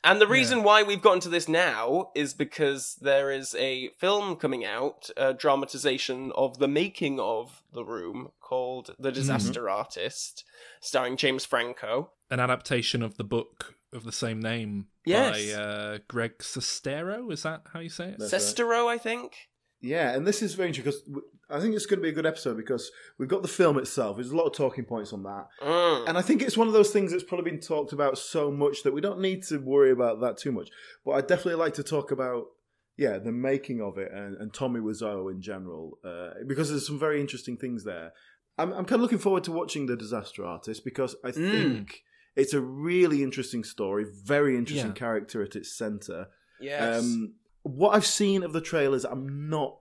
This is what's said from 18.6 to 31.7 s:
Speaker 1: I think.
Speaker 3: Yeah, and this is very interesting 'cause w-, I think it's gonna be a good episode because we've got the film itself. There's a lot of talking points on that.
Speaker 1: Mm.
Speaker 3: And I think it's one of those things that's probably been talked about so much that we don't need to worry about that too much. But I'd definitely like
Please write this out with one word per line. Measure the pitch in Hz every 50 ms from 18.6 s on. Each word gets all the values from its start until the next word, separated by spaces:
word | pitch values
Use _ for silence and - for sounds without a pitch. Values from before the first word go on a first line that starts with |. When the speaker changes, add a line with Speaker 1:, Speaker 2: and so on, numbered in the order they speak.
| 240 233 233 233 240
Speaker 1:
I | 233 233
think. | 233 - 220 233 240 247 - - - - _ _ _ _ _ _ _
Speaker 3:
Yeah, | - 123 147 170 156 123 123
and | 135 156
this | 196 208 - 220
is | 190 160
very | 185 185 175
interesting | 143 131 120 214 208
'cause | -
w-, | - - 143 139 - - _ _ _ _
I | 143 147
think | 180 226 214
it's | 208 208
gonna | - 202 185 170
be | 160
a | 147
good | 156 156
episode | 160 156 - - 131 113
because | 110 107 - 131 120 - - - - - - _
we've | - 135
got | 131 180 196
the | 185 -
film | - - 185 165 147 135
itself. | 135 - - 143 120 104 101
There's | 117 123 123
a | 143
lot | 165 165
of | 151 -
talking | - 143 127 - - 117
points | - 120 113 104 101
on | 107 101 95
that. | 98 101 98 - - _ -
Speaker 1:
Mm. | 135 143 165 175 175 170 156 127 117
Speaker 3:
And | 156 165
I | 180
think | 185 - 311 202 262
it's | 254 -
one | 214 226
of | 220 214
those | 220 208 208
things | - 214 196 175
that's | 175 180 180
probably | - 180 175 175 170
been | 160 151
talked | - - 160 151 143 143
about | 147 143 147 139 131
so | 131 - - - 165 147 143
much | 143 143 143 143 139 - -
that | 143 139
we | 151
don't | 160 202 196 180
need | 190 190 190 185 190
to | - 160
worry | 143 135 127 135 143 139 131
about | 131 120 123 120 113 110
that | 123 123 110
too | - - 147 123
much. | 98 80 - - - - - - _ _
But | 135 139
I'd | 139 135
definitely | - 180 175 - 185 170
like | 160 165 156